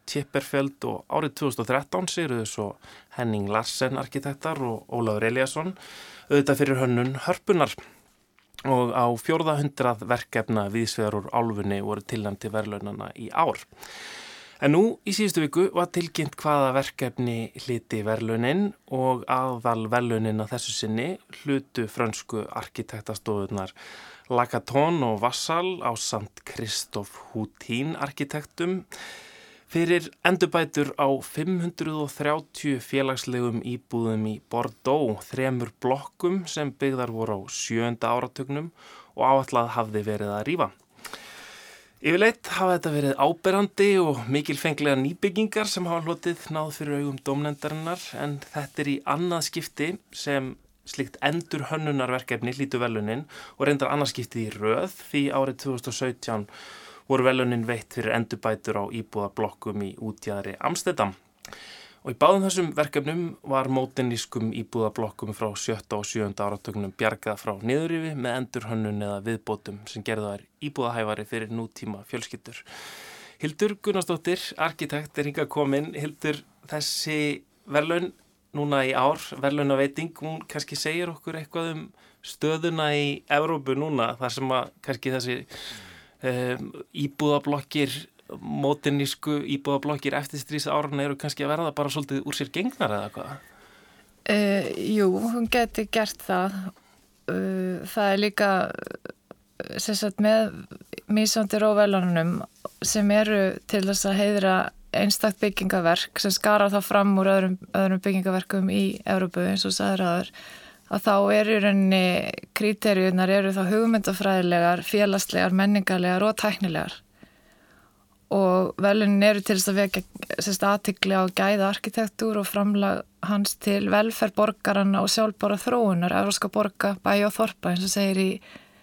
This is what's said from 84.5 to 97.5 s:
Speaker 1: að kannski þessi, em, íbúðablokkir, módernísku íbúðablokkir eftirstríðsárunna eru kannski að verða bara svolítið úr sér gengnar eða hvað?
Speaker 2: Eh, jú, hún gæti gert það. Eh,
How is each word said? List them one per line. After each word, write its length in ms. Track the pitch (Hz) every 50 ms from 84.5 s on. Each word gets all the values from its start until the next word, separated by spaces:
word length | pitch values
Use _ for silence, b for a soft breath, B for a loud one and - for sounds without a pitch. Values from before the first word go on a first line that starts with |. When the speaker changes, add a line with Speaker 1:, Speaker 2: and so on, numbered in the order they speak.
| 131
Speaker 1:
að 160 | 127 123 - - _
kannski 340 | - - 131 113 - 135
þessi, 280 | 131 131 120 123 123 - - - B B B B B B B B B B B B B B
em, 500 | - 131 123 123 127 127 123 - - - - 143 - _
íbúðablokkir, 1120 | - 160 147 139 - - 151 147 147 143 143 143 143 143 135 - - 147 143 131 123 147 160 - _ _ _ -
módernísku 1040 | - - - - 113 143 139 139 147 143 - 147 143 143 139 139 - - - 151 151 147 139
íbúðablokkir 720 | - 143 139 - 143 143 139 139 147 151 139 - 139 135
eftirstríðsárunna 880 | 143 143 - - 139 127 - 151 147 139 151 143 151 147 147 147 139 139
eru 100 | 147 139
kannski 300 | 139 - 147 - - 143
að 60 | 143
verða 160 | 151 160 170 156
bara 220 | 143 147 147 143
svolítið 320 | - 151 139 - 139 135 -
úr 80 | 143 -
sér 140 | - 147 -
gengnar 400 | - 165 196 254 - - 190 113
eða 200 | 107 101 104 104
hvað? 160 | - - - - 139 135 - - b b b b b b b b b b b b b _ -
Speaker 2:
Eh, 460 | - 208 208 208 202 202 196 - - - - - -
jú, 180 | 214 214 202 185 185 196
hún 260 | 220 233 233 240 233
gæti 380 | 220 - 247 233 226 - - 220
gert 320 | 202 - 226 214 202 - -
það. 380 | - - 190 180 185 196 196 196 185 190 - b b b b b b b _ _ _ -
Eh, 560 | 185 185 190 190